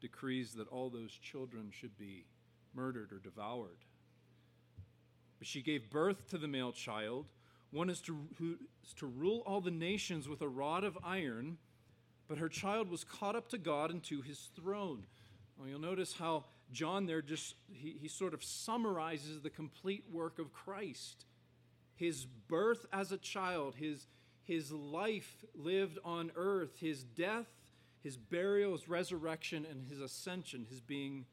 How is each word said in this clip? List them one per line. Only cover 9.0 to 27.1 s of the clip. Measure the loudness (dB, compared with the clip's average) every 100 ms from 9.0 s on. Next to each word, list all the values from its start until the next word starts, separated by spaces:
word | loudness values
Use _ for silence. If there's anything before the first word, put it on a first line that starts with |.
| -6
rule | 2 4 4 2
all | 2
the | 2
nations | 2 2 2 0 -2 -2
with | -2
a | 0
rod | 2 2 2
of | 2 0 -2
iron, | 0 2 0 -4 -6 -12 -20 -20 -20 -20 -20 -6
but | -2
her | 0
child | 0 2 2 2
was | -2 -6
caught | -2 0
up | 0 -2
to | -2
God | 2 2 2
and | 0
to | -2 -4
his | -4 -10 -12 -6
throne. | -2 0 0 -4 -8 -16 -20 -20 -20 -12
Well, | -8
you'll | -4
notice | 0 0 0
how | 0 2 2 0 -12 -10
John | -2 2 2 4
there | 2
just, | 2 -2 -4 -10 -16
he, | -10 -10 -8
he | -8
sort | 0 0
of | 0
summarizes | -4 -6 0 2 4 4 2 0 -4 -6
the | -6
complete | -4 -8 -4 -2 -2 -2
work | -2 -2 -2
of | -6
Christ. | -6 -8 -4 -4 -6 -10 -14 -20 -20 -20 -20 -20 -20 -20 0
His | 2 2 -4
birth | -10 2 6 8 6 4
as | 0 2
a | 0
child, | -2 2 4 4 2 0
his, | -2 -2 -6 -20 -20 -16
his | 0 0 2
life | -4 -2 0 2 2 -2 -14 -14 -6
lived | 2 4 4 0
on | -2 -2 -2 0
earth, | 4 4 2 0
his | 0 0
death, | -2